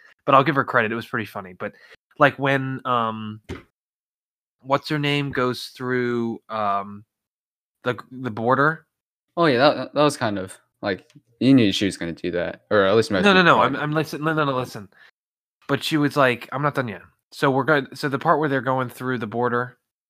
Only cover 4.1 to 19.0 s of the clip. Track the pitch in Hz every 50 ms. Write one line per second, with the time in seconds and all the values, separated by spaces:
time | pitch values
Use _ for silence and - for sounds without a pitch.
4.1 | _ _ _ _ _ _ _ _ _ _ - 131 139 139 - - 156 147 143 143
5.1 | 143 143 139 139 123 131 127 127 120 - - - - - 127 127 127 123 123 120
6.1 | 120 120 117 117 107 - _ - 110 110 104 101 101 101 98 104 101 104 107 _
7.1 | _ _ _ _ _ _ _ _ _ _ _ _ _ _ - 123 120 - - -
8.1 | 131 127 127 120 104 117 113 120 131 131 143 156 160 - _ _ _ _ _ _
9.1 | _ _ _ _ - 170 170 156 123 117 143 147 - 127 127 - - 139 151 143
10.1 | - - 123 107 101 95 95 95 - - _ _ _ _ - 101 92 90 - _
11.1 | - - _ _ _ - 113 131 135 127 110 95 95 - 104 92 - - 87 85
12.1 | 85 - - 90 85 87 85 87 - - _ - 107 104 98 95 107 113 110 -
13.1 | 101 95 190 202 185 185 175 165 135 110 120 127 139 113 147 151 151 160 147 -
14.1 | 165 143 151 160 156 156 147 139 131 127 123 - - 110 98 - _ _ - _
15.1 | _ _ _ _ _ _ _ _ _ _ _ - 135 117 - - 156 147 147 139
16.1 | - 147 135 127 117 113 - - - 135 147 143 - 143 123 113 92 87 - -
17.1 | _ _ _ _ - - 151 139 131 135 120 151 151 143 131 - - - 151 143
18.1 | 139 131 - 165 165 147 156 139 135 131 113 135 131 131 127 117 - -